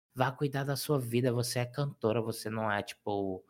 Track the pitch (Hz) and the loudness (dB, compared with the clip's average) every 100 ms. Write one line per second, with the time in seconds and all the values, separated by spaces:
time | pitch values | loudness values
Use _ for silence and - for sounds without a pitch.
0 | _ 131 127 131 147 139 139 135 - 143 | _ 0 0 2 -2 0 -2 -2 2 0
1 | 117 120 127 120 120 127 120 147 143 - | 2 2 4 2 0 -2 -2 -2 -4 0
2 | 110 117 113 110 107 110 110 101 101 - | 2 2 0 -4 -4 -2 0 0 -2 -8
3 | 107 101 98 92 | -4 -2 -2 -4